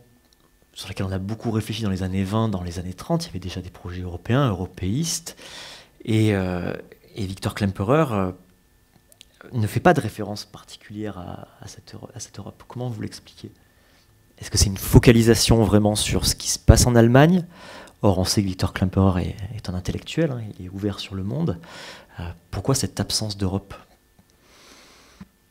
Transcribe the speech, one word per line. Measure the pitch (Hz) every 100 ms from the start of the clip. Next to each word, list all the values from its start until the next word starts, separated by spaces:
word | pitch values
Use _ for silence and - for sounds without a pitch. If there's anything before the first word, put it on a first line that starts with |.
| - _ _ _ _ _ _
sur | - 98
laquelle | - 95
on |
a | 95
beaucoup | 95 110 120
réfléchi | 110 104 107
dans | 107
les | 92
années | 95 95 95
vingt, | 110 113
dans | 95
les | 87 85
années | 87
trente, | 92 - 165
il | 165
y |
avait | 92
déjà | 92 92
des | 87
projets | - 87 90
européens, | 90 87 - 123 135
européistes, | 90 90 - 92 123 165 - - - - - - - - -
et, | - 110 107 101
euh, | 92 90 92 - - - _ -
et | 95
Victor | 98 107 -
Klemperer, | 101 92 98 147 151
euh, | 104 92 90 _ _ _ _ _ _ _ - - - -
ne | 127 107
fait | 120
pas | 175
de | 147
référence | 110 - 98 104
particulière | - - - - - 104 107 92
à, | 92 95 - -
à | 107
cette | - -
Euro-, | 104 107
à | -
cette | - -
Europe. | 104 - -
Comment | 120 123
vous | 107
l'expliquez ? | 143 - - - - - _ _ _ _ _ _ _ -
Est-ce | -
que | -
c'est | 104
une | 95
focalisation | - 127 - 117 113 110 - 113
vraiment | 101 104 104 107
sur | - 92 -
ce | -
qui | -
se | -
passe | - 113 127
en | 120
Allemagne ? | 117 127 156 185 170 - - - - _
Or, | 107 92
on | 92
sait | -
que | 98
Victor | 92 92
Klemperer | - 92 98 98 90
est, | 87 - 98 110
est | -
un | 90
intellectuel, | - 92 - - 160
hein, | 123 107 -
il | 90
est |
ouvert | 98 101 95
sur | - 95
le |
monde. | 98 131 165 85 - - - - - -
Euh, | 87 - _
pourquoi | - - 135
cette | 95 -
absence | 98 - 110 98
d'Europe ? | 95 98 - - - _ _ _ _ _ _ - - - - - _ - - _ _